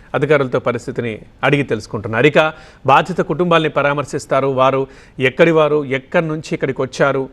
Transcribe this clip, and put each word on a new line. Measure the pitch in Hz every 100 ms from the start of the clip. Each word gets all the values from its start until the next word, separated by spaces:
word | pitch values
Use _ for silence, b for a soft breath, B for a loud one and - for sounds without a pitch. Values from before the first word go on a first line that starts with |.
| B 139
అధికారులతో | 143 147 131 127
పరిస్థితిని | 123 120 - 123 117 107 - -
అడిగి | 131 143
తెలుసుకుంటున్నారు. | 127 110 - 113 101 113 143
ఇక | 175 156 B B B 131
బాధిత | 143 170 175 180
కుటుంబాల్ని | 156 175 165 156
పరామర్శిస్తారు. | 147 143 143 135 147 - 139 135
వారు | 131 131 135 135 B B -
ఎక్కడి | 131 - 170
వారు, | 160 151 151 135
ఎక్కడి | 131 - 180 160
నుంచి | 156 -
ఇక్కడికి | 165 143 131
వచ్చారు, | - - 143 135 131